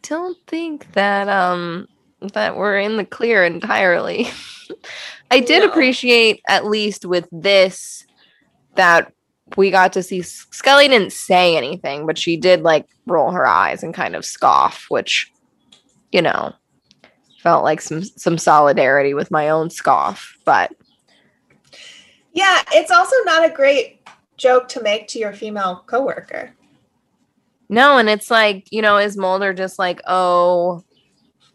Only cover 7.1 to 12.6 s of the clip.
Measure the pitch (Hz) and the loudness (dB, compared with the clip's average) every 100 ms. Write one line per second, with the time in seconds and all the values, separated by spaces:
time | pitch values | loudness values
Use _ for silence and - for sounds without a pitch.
7.1 | 180 170 165 185 196 185 - - - - | -4 -4 -6 2 4 2 0 -16 -18 -20
8.1 | _ _ _ _ _ _ - 143 139 - | _ _ _ _ _ _ 0 4 4 0
9.1 | _ _ _ - - 196 185 185 190 180 | _ _ _ -8 -2 2 2 2 0 -6
10.1 | 185 170 - - - - 277 285 247 185 | -8 -10 -16 -20 -4 4 6 6 4 0
11.1 | - - 180 180 160 127 180 143 143 156 | -6 0 4 4 2 -2 -8 -10 -8 -6
12.1 | 160 170 165 175 180 | -6 -4 0 2 2